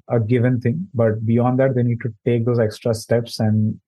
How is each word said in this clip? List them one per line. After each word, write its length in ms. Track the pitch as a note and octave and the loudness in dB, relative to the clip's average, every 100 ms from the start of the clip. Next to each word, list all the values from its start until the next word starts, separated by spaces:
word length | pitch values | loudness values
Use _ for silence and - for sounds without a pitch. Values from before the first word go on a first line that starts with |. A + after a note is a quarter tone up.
| - | -2
a 80 | A#2+ | -2
given 420 | G#2+ B2 B2 B2 | 2 2 2 0
thing. 280 | A#2+ D#3+ F#3+ | -2 -4 -4
But 300 | A#2+ A2+ A2 | 0 0 0
beyond 360 | A2+ A#2 A#2+ B2+ | 0 2 2 2
that, 160 | C3+ B2 | 2 2
they 80 | |
need 160 | A#2+ A#2 | 0 -2
to 120 | A#2+ - B2 | -6 -6 -2
take 180 | A#2+ | 0
those 140 | A#2 A#2+ | 0 0
extra 340 | G#2+ - A#2+ | 0 -2 -4
steps 460 | A2 - A#2+ A#2 - | -4 0 -2 -2 -2
and 400 | A2 G#2+ A2 - | 0 2 0 -4